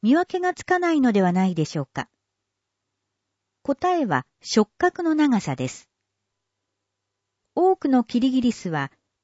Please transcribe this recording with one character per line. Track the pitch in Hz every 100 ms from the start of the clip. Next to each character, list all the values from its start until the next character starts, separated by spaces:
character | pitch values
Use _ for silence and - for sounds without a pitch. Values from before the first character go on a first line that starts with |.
見 | 208
分 | 311 359 370
け |
が | 359
つ | -
か | - 359
な | 349
い | 311
の | 254
で | 202
は | 180
な | 180
い | 190
で | 165
し | 151 165
ょ |
う | 139
か。 | - - _ _ _ _ _ _ _ _ _ _ _ _ _ _ _
答 | - 277 359 349
え | 240
は | 135 - _
触 | - 220 214 _
覚 | 359 -
の | 339
長 | 311 294 220
さ | - 131
で | 127
す。 | - _ _ _ _ _ _ _ _ _ _ _ _ _ _ _ _ _ -
多 | 370 381
く | 277
の | 262
キ | 233 240
リ | 262
ギ | 254
リ | 240
ス | - 185
は | 156 135 - _ _